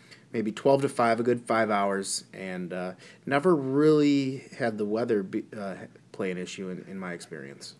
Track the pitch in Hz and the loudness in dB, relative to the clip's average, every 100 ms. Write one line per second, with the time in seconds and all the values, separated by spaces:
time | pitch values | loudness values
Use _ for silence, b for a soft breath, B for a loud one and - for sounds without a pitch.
0 | b b b 120 107 104 139 139 139 - | b b b -4 -4 0 4 4 4 2
1 | 117 113 120 120 - 113 107 104 101 98 | 2 4 2 0 2 2 2 2 2 0
2 | 98 - - 101 95 92 87 90 90 92 | -2 -6 -8 -12 -8 -6 -6 -6 -8 -10
3 | B B - 139 185 160 131 139 156 151 | B B -2 2 4 2 2 4 6 6
4 | 147 139 135 135 - - 120 107 104 110 | 6 4 0 -4 -12 -4 -2 -2 -2 0
5 | 120 107 95 107 - 110 98 90 - - | 2 0 0 -4 -6 -10 -10 -10 -14 -18
6 | _ - 95 90 90 - 95 90 - 95 | _ -6 -4 -4 -8 -8 -8 -10 -10 -10
7 | 92 85 - 78 69 69 - - | -8 -10 -12 -14 -14 -16 -18 -18